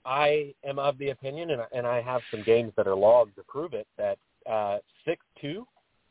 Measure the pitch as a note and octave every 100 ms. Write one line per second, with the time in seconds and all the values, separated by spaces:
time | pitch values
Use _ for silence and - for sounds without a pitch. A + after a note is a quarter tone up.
0 | B2+ C3+ D3 D3+ C#3+ - C#3 C#3 C#3 C3+
1 | C#3 C3 C3+ C#3+ E3+ C3+ A2+ B2+ A#2+ A#2+
2 | A#2 B2+ - A2 G#2 A2+ A#2 - G2 F#2+
3 | G2+ A#2+ A2 G2 - C3+ E3 A2+ G#2+ -
4 | G#2 G2 _ _ - A2 G#2 G2+ - _
5 | - E3+ _ _ C#3+ F3 B3 _ _ _
6 | _